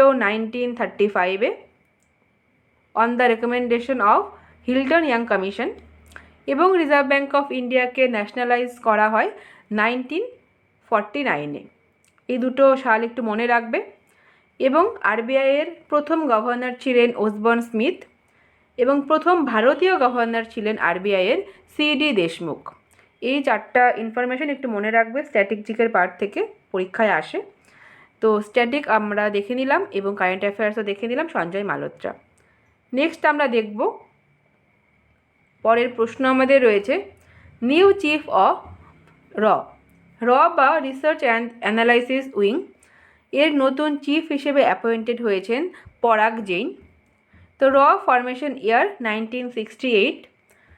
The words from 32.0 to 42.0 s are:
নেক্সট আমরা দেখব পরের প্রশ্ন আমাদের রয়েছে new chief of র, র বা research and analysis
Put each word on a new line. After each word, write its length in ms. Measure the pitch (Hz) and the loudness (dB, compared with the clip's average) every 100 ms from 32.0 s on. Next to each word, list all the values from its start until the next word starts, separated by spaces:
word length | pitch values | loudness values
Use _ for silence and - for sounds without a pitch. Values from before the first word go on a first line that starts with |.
| - - _ _ _ _ _ _ _ | -12 -12 _ _ _ _ _ _ _
নেক্সট 320 | 247 320 330 320 | -4 -2 0 0
আমরা 220 | 294 277 | 0 0
দেখব 320 | 226 214 208 370 - - _ _ _ _ _ _ _ _ _ _ _ _ _ _ _ | 0 -4 -4 -4 -6 -16 _ _ _ _ _ _ _ _ _ _ _ _ _ _ _
পরের 260 | 220 233 240 | 0 0 0
প্রশ্ন 360 | 240 226 - 262 | -2 -6 -2 0
আমাদের 380 | 262 262 269 | 0 4 4
রয়েছে 300 | 240 202 202 339 403 - _ - - _ 240 | 4 2 0 -4 -6 -18 _ -20 -20 _ 0
new 180 | 302 392 392 | 4 4 4
chief 220 | 302 302 - 190 214 | 0 -2 -2 2 2
of 100 | 370 - - - _ _ _ _ - | 0 -8 -20 -20 _ _ _ _ -2
র, 20 | 214 147 - - _ _ _ _ | 0 0 -2 -18 _ _ _ _
র 100 | 233 262 330 339 | 2 4 4 4
বা 120 | 269 311 | 2 2
research 440 | 269 269 302 311 269 226 | -2 -2 -2 0 0 0
and 100 | 233 - 202 | -2 -6 -2
analysis 540 | 220 233 240 | 2 4 2